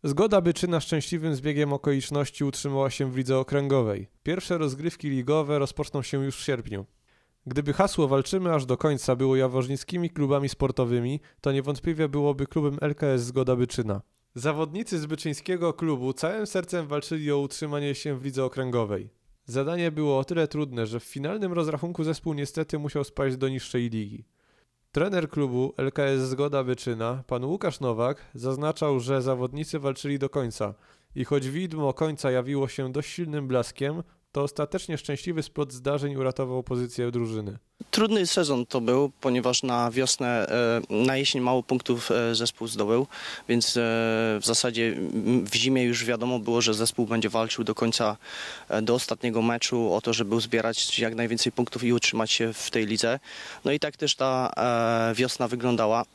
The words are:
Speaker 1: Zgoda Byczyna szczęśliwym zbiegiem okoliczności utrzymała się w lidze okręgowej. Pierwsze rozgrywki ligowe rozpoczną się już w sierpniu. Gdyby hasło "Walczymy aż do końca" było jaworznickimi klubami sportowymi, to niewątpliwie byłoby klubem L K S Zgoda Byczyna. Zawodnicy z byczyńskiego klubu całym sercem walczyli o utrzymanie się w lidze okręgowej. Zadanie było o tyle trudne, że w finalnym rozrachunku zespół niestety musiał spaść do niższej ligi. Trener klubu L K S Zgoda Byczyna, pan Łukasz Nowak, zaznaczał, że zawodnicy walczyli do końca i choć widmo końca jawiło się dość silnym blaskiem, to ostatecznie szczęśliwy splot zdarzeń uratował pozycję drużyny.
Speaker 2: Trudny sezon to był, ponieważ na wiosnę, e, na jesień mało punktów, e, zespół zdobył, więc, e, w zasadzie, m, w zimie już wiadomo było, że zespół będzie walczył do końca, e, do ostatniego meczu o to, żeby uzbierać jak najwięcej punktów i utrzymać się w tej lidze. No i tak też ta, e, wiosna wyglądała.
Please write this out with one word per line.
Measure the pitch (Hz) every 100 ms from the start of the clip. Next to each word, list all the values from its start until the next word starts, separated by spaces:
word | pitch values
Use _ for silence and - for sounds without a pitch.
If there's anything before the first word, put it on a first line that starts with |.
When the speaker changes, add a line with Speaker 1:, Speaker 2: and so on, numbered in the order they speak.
Speaker 1:
Zgoda | 151 143 147 202
Byczyna | 170 160 175 165
szczęśliwym | - 156 - 175 160
zbiegiem | 139 143 147 147
okoliczności | 139 - 139 - 143 143 -
utrzymała | 143 - 143 135 135
się | - 139
w | 127
lidze | 127 131
okręgowej. | 131 143 139 135 113 101 101 _
Pierwsze | - 180 - 175
rozgrywki | 151 131 165 - 147
ligowe | 135 123 156 143 147
rozpoczną | 139 - 151 143
się | 123 139
już | 135 -
w |
sierpniu. | - 131 110 98 98 _ _ _ _ _ -
Gdyby | 127 143
hasło | 139 196 - 143
"Walczymy | 135 131 190 180
aż | 156 127
do | 123
końca" | 156 139 - 127
było | 131 131
jaworznickimi | 131 127 127 135 - 180 170
klubami | 156 143 143 139
sportowymi, | - 135 - 123 120 120 147 - _
to | 143
niewątpliwie | 135 135 139 165 156 156
byłoby | 143 147 139 143
klubem | 165 147 143
L | 147
K | 143 147
S | 131
Zgoda | 120 127 127 123
Byczyna. | 123 - 110 101 - _ _
Zawodnicy | 123 131 151 160 175 226 175
z | 151
byczyńskiego | 156 160 143 - 180 170
klubu | 160 165 139 127
całym | 131 160 214 208
sercem | 190 175 175 151
walczyli | 147 - 160 151
o | 143
utrzymanie | 143 - 151 147 143
się | 139 151 135
w |
lidze | 139 135
okręgowej. | 131 131 127 120 107 104 104 _ _ _ -
Zadanie | 123 139 175 170
było | 151 151 135
o |
tyle | 131 170 156
trudne, | 151 147 120 110
że | 117
w |
finalnym | - - 143 214 196
rozrachunku | 170 160 151 170 165
zespół | 160 160 165
niestety | 147 143 - 156 156
musiał | 147 147
spaść | 139 - 139 131
do | 135
niższej | 131 - 127 120
ligi. | 113 104 - - _ _ _ _ _ _
Trener | - 180 190 156
klubu | 151 139 123 131 -
L | 135
K | 143
S | 139 135
Zgoda | 131 131 143 139
Byczyna, | 127 127 - 113 113 131 127
pan | 123
Łukasz | 127 190 180 135
Nowak, | 131 110 120 147 -
zaznaczał, | 120 123 135 151 160 156 135
że | 120 135
zawodnicy | 127 127 127 143 151 160
walczyli | 139 131 143 143
do | 135
końca | 147 123 - 104 101 _ _ _
i | -
choć | 123 143 131
widmo | 147 185 156 143
końca | 131 160 147 139
jawiło | 127 123 143 135
się | - 131
dość | 135 151
silnym | - 170 147 139
blaskiem, | 127 120 - 139 160 165 _ _
to | -
ostatecznie | 139 - 147 190 - 156
szczęśliwy | - 139 - 165
splot | - - 143
zdarzeń | 127 131 143 143 139
uratował | 131 127 131 127
pozycję | 123 123 123 123 120
drużyny. | 120 113 110 104 104 _ _ -
Speaker 2:
Trudny | - 220 214 175
sezon | - 156 131 120
to | 131
był, | 113 127 143 -
ponieważ | 135 127 123 123
na | 131 120 120
wiosnę, | 117 131 - 123 120 98
e, | 117 117 117 -
na | 104 127 135
jesień | 139 135
mało | 123 127
punktów, | 120 127 - 120 -
e, | 120 117
zespół | 113 117 - 113
zdobył, | 110 104 117 139 - - - -
więc, | 120 113 120
e, | 117 113 113 110 113 107
w |
zasadzie, | 104 117 127 113 117 73
m, | 90 113 98 123
w | 104
zimie | 117 123 131
już | 123 120
wiadomo | 117 117 120 123
było, | 107 117
że | 113
zespół | 107 113 - 110
będzie | 113 107
walczył | 113 113 -
do | 110
końca, | 113 117 - 110 107 - - - - -
e, | 107
do | 110
ostatniego | 123 - 113 123 113
meczu | 113 117 - 123 113
o | 92
to, | 120
żeby | 113 104
uzbierać | 113 113 117 113 113 - -
jak | 113
najwięcej | 113 117 117 -
punktów | - 123 120
i | 120
utrzymać | 120 - 117 110
się | - 117
w | 110 -
tej | 120 107
lidze. | 110 113 131 - - - -
No | -
i | 147
tak | 151 -
też | 147
ta, | - 131 127 127 -
e, | 120 117 117 117 113
wiosna | 113 127 - 123
wyglądała. | 123 123 120 110 113 -